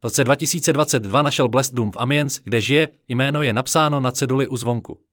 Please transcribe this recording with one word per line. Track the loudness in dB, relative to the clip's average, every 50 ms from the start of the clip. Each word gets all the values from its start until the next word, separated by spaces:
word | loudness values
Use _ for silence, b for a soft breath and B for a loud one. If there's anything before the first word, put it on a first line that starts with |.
V | -6
roce | -4 0 0 4
dva | 4 2
tisíce | 2 2 -4 -4 -2 0 0 2
dvacet | 2 2 0 0 -2 -2
dva | 0 0 2 2
našel | 2 2 2 0 2
Blest | 2 0 0 0 -2
dům | -2 -2 -2 -2
v |
Amiens, | -4 -2 0 0 0 0 -2 -4 -8 _
kde | -2 -2 -2
žije, | 0 2 2 2 2 0 _ _ _ _
jméno | -2 0 0 0 0 0 0
je | 0 0
napsáno | -2 -2 0 0 2 2 2 2 0
na | 0 0 0
ceduli | -2 -2 0 0 0 0 0
u | -2
zvonku. | -4 -2 -2 -2 -2 -4 -8 -16 -16 _ _